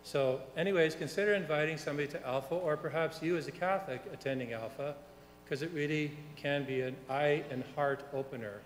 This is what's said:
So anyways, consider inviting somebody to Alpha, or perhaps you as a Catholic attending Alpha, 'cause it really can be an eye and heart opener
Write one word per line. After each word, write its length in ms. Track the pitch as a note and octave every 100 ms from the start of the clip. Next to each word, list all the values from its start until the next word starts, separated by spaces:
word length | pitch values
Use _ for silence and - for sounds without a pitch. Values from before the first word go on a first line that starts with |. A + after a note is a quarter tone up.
So 380 | - D3 C3+ C3 - -
anyways, 380 | F3 F#3+ D#3+ D#3
consider 400 | D3+ - G#3 G#3
inviting 420 | D#3+ D3+ D#3 D#3
somebody 300 | - D3 C#3+
to 200 | - C3
Alpha, 280 | C3 C3+ E3+
or 200 | F3+ D3+
perhaps 460 | D#3 D3 D#3+ D#3
you 160 | E3 F3
as 100 | C#3
a 40 |
Catholic 500 | - F3+ G3 F#3+ B2+ -
attending 400 | C#3 - C3 A#2+
Alpha, 440 | A2+ A2+ - C#3+ C#3+ - - - - -
'cause 140 | C#3+
it 80 | D#3+
really 440 | E3 D3 D#3 D3+ D3 - -
can 280 | C#3+ C#3+
be 180 | C3+ C3
an 140 | B2+ C3 -
eye 360 | C3+ D3 D3 -
and 120 | B2+ B2+ -
heart 280 | C#3+ C#3 -
opener 500 | C3+ C3+ B2+ A2 G2+